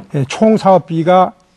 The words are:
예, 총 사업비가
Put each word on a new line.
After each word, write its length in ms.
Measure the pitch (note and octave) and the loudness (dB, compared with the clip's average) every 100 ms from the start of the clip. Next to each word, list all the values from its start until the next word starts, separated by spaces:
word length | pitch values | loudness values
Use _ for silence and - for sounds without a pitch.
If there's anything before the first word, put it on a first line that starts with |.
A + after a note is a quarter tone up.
| - D3 | -10 -8
예, 100 | C3 | -6
총 300 | - A3 A3 | -2 0 2
사업비가 760 | G3 F#3 - E3 D#3+ F#3 F3+ - _ | 2 2 0 -6 0 0 0 -4 _